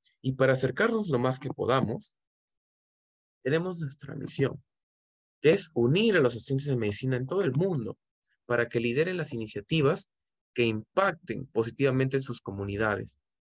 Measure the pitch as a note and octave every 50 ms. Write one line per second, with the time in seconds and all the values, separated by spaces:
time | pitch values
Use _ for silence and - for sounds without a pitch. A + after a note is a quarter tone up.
0 | _ _ _ _ - C3 C3 C3 C3+ C3 C3 C3 C3+ B2+ C3 - G#3 A3+ A3+ A3
1 | G#3 F3 C3+ A#2+ B2 B2+ C3 - - C3 - - G2 G#2 C3 C3+ G#2+ G#2 B2 G#3+
2 | - - _ _ _ _ _ _ _ _ _ _ _ _ _ _ _ _ _ _
3 | _ _ _ _ _ _ _ _ - B2+ D3+ E3 F3 F#3 F3+ E3+ D#3 C3 C3+ -
4 | - - - - - - - - C3+ A#2+ - - - _ _ _ _ _ _ _
5 | _ _ _ _ _ _ _ _ - D3+ F3+ G3+ - - - B2 A#2 B2 D3 G3
6 | A3+ A3+ G3 E3 C3+ A#2+ A#2+ A2+ - - C3+ C3+ C#3 C#3+ C3 A#2+ G#2+ G#2 G2+ -
7 | C3 C3 C3 B2 C3 C3+ F3+ G3 F#3+ C#3+ B2 D3 F#3 G3 E3+ C3+ G#2+ G2+ - -
8 | _ _ _ _ _ _ _ _ _ - A#2+ A#2+ A#2 - - A#2 A#2 A#2+ A#2+ C#3+
9 | E3 F#3 F#3 F3 D3+ - C3 A2+ A2 G#2+ - G#2 G2+ - D#3+ D#3+ C3+ C#3 F#3 -
10 | - - _ _ _ _ _ _ _ _ - B2 A#2+ A2+ A2 G#2+ G#2+ _ - G3
11 | G3 G3 D#3+ - _ - G#2+ G2+ F2+ - - A2 A2+ A#2 - - C3+ C3+ B2+ C3
12 | C3+ C3 C3+ C3+ C3+ C3 A#2 - - - G2+ G2 G2+ G2+ G2+ G2+ A2 G#2+ G2+ -
13 | A2+ - _ _ _ _ _ _ _